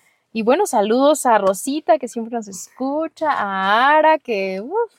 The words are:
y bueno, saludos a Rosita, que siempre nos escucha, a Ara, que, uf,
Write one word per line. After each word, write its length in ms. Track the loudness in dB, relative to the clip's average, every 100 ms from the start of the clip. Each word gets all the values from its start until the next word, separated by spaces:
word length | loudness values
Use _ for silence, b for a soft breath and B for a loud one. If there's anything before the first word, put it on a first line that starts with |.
| B B B
y 100 | -4
bueno, 220 | 0 2 2
saludos 600 | 0 2 2 2 2 2
a 120 | 2
Rosita, 640 | 2 -2 -4 -4 0 0
que 80 | -2
siempre 260 | -10 -8 -8
nos 120 | -10
escucha, 840 | -14 -18 -10 -6 -4 -6 -4 -4
a 680 | -2 -4 -2 0 2 4 4
Ara, 200 | 4 2
que, 440 | 0 -4 -4 -6
uf, 300 | -6 -6 -6